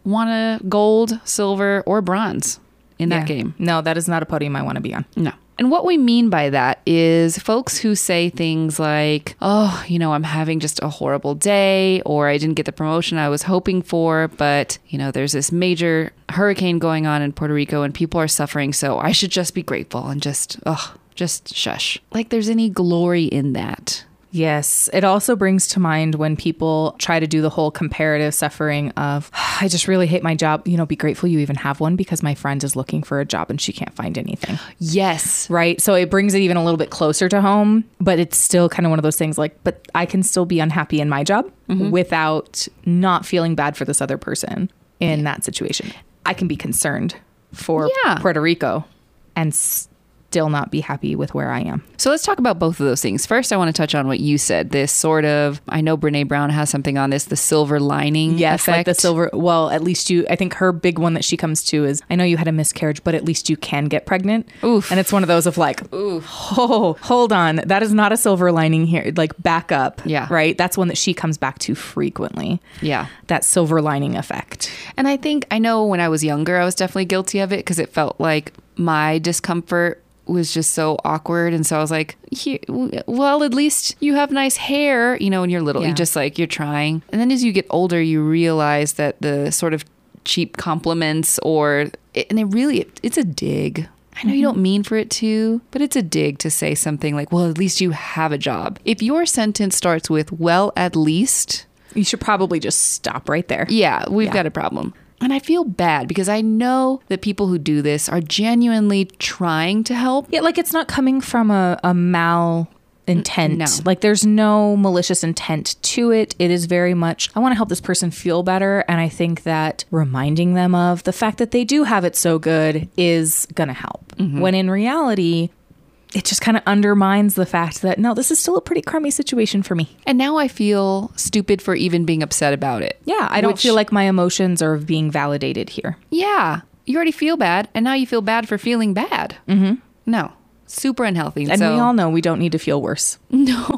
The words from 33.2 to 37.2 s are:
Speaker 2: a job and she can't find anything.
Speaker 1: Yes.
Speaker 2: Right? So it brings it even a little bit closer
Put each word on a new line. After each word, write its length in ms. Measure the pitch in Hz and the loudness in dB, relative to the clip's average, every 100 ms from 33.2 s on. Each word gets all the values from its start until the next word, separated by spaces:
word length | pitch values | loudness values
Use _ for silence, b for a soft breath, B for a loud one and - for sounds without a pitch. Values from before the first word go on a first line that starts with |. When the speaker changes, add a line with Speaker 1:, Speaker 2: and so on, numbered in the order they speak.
Speaker 2:
a 40 | |
job 240 | 143 92 80 | -2 -4 -4
and 100 | 147 | -4
she 140 | - | -6
can't 220 | - - | -6 -10
find 240 | - - 113 | -8 -8 -6
anything. 400 | - - - - B - | -6 -8 -6 -8 B -8
Speaker 1:
Yes. 720 | 165 180 190 160 - - - | -2 0 0 0 -2 -4 -2
Speaker 2:
Right? 320 | 170 170 170 | 0 2 2
So 140 | - | 2
it 160 | 185 175 | 2 4
brings 240 | 196 202 | 2 2
it 60 | 196 | 2
even 180 | 190 175 | 2 2
a 40 | |
little 140 | 165 160 | 2 0
bit 140 | - | -2
closer 360 | - 156 151 | 0 0 2